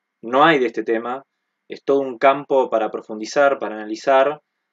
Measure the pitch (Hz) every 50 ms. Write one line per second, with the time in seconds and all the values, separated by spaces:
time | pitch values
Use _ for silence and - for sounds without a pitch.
0 | _ _ _ _ - 113 127 135 151 165 160 135 123 117 113 113 107 - 117 113
1 | 117 120 131 139 - _ _ _ _ _ _ _ _ _ - - _ - 139 139
2 | 139 131 120 113 143 135 139 143 139 _ 143 131 120 117 117 110 107 104 110 107
3 | - - 110 107 110 110 - 147 143 139 135 - 110 101 107 107 107 107 110 110
4 | - 139 135 135 135 143 151 - _ _ _ _ _ _